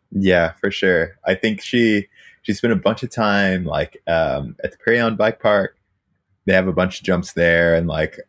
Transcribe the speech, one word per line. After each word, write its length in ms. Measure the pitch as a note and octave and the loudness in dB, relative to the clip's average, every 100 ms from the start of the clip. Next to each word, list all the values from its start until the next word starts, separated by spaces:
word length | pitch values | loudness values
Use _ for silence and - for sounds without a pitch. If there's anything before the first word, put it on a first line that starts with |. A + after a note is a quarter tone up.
| - | -10
Yeah, 420 | G2 F#2 F2+ E2 - | -2 2 4 2 -2
for 100 | G2 | -6
sure. 460 | - F#2+ F2 E2 - | -2 2 2 0 -4
I 100 | F#2 | -4
think 280 | F#2+ A2+ G2+ | -2 -2 -4
she, 440 | - B2 A2+ G#2 - _ - _ | -2 0 2 0 -4 _ -20 _
she 100 | - | -6
spent 220 | G2 A#3 | -2 0
a 20 | G3 | 2
bunch 260 | - A2+ | 0 -2
of 80 | A#2+ | -6
time, 540 | - G#2 G2+ G2 F#2 | -2 0 2 0 0
like, 320 | E2 D2 D2+ - - | -2 -4 -6 -8 -2
um, 480 | E2 D2+ C#2+ D2+ - | 0 0 -4 -8 -10
at 100 | - | -10
the 60 | - | -6
Prairie 220 | A2+ A#2+ | 0 0
Island 160 | A2+ G#2 | 0 0
Bike 240 | A2 - | -2 0
Park. 380 | G#2+ G#2 F#2+ _ _ _ _ _ _ _ | 0 0 0 _ _ _ _ _ _ _
They 80 | F#2+ | 0
have 160 | F#2 F#2+ | 2 2
a 40 | |
bunch 280 | E2+ F#2+ - | 0 -2 -2
of 60 | - | -2
jumps 260 | F2+ F2+ | -2 -2
there 420 | - E2+ E2+ E2+ | 0 2 4 4
and, 140 | E2 E2+ | 2 0
like, 320 | D#2 D#2+ - | -2 -4 -6